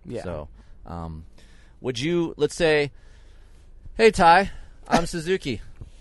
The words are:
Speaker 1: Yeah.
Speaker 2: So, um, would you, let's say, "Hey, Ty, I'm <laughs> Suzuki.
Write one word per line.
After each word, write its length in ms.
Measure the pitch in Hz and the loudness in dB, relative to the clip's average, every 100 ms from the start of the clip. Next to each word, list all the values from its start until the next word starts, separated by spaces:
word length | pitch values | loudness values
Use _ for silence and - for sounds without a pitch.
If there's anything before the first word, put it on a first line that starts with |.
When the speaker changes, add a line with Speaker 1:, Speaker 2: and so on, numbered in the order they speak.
Speaker 1:
Yeah. 180 | - 113 | -12 -10
Speaker 2:
So, 260 | 87 78 76 - - - - | -8 -10 -12 -18 -20 -20 -14
um, 380 | 85 82 80 - - - - - - | -12 -12 -12 -16 -20 -20 -20 -20 -12
would 180 | 123 117 | -10 -6
you, 340 | 156 175 165 - | -4 -2 -4 -2
let's 180 | 147 | -4
say, 380 | - 165 151 143 - - - - - - - - - - | 0 2 2 0 -6 -20 -20 -20 -20 -20 -20 -20 -20 -12
"Hey, 160 | - 226 | 4 4
Ty, 400 | 185 170 175 196 - - - - | 6 6 6 4 -6 -18 -16 0
I'm 180 | 170 170 | 0 0
<laughs> 80 | |
Suzuki. 460 | 175 156 190 147 110 - - - - | -6 -2 -2 -2 -8 -10 -18 -20 -10